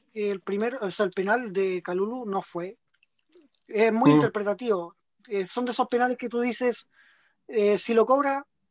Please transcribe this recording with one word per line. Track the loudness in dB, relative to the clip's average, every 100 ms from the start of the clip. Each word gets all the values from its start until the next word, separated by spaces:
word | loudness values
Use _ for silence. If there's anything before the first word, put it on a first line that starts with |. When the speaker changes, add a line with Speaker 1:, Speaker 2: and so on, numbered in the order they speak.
| _
Speaker 1:
el | -6 -4 -4
primer, | -4 -4 -4 -4
o | -4
sea, | -2 -2
el |
penal | -2 0 -2 -2
de | -2 -2 -2
Kalulu | -4 -4 -4 -6 -6
no | -6
fue. | -6 -8 -10 -12 _ _ _ _ _ _ _ _ -6
Es | 2 4
muy | 6 6
Speaker 2:
Mm. |
Speaker 1:
interpretativo. | 8 6 0 -2 -2 -2 -2 -4 -14 _ _ -8
Eh, | -6 -4
son | -4
de | -2
esos | -2 -2
penales | 0 0 -2
que | -6
tú | -4
dices, | -2 -2 -2 -4 -8 _ _ _ _ _ -6
eh, | 0 2 2
si | 2
lo | 2 4
cobra, | 4 2 -2 -6 _ _